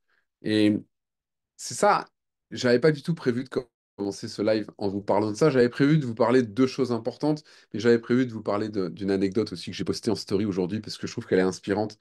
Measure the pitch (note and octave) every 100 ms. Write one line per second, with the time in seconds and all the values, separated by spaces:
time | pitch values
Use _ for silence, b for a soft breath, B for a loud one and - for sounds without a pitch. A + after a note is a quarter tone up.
0 | _ _ _ _ G#2 G#2+ G#2+ G#2 - _
1 | _ _ _ _ _ - - B2 G3+ E3+
2 | - _ _ _ - A2+ B2 A#2+ D#3+ D3
3 | - E3 C3 A#2+ C3+ - - _ _ -
4 | G2+ G2 A2+ - G#2 A2 G#2 - G2+ G2
5 | G2 G2+ G#2+ G#2 D#3 C3 A#2+ - C#3 D#3
6 | B2 A2+ A2+ C3 A#2 G2+ C3 - B2 A#2
7 | A#2 - D3 D3+ - b b G#2+ A#2 A#2
8 | A#2 A#2+ B2+ A2 A2 G2+ G#2+ G#2 F2+ E2+
9 | G2 G2 G2 F#2 G#2+ F2 - F#2 F#2+ F#2+
10 | - G2 - G2 G#2+ F#2 F2+ G#2+ G#2+ -
11 | F#2 - - F#2+ F#2 F2+ - G2 G#2+ -